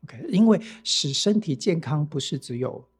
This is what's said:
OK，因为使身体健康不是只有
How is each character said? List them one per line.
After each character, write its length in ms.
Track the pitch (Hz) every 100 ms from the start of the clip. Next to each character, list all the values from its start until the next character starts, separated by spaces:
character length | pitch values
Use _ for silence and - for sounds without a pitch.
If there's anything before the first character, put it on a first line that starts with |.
OK， 220 | - 117 330
因 160 | 202 226
为 160 | 196 - -
使 280 | - - 143
身 300 | 135 202 214
体 140 | 190 131
健 240 | - 170
康 260 | 123 151 151
不 140 | 147
是 180 | - 135
只 200 | - 120
有 280 | 123 - -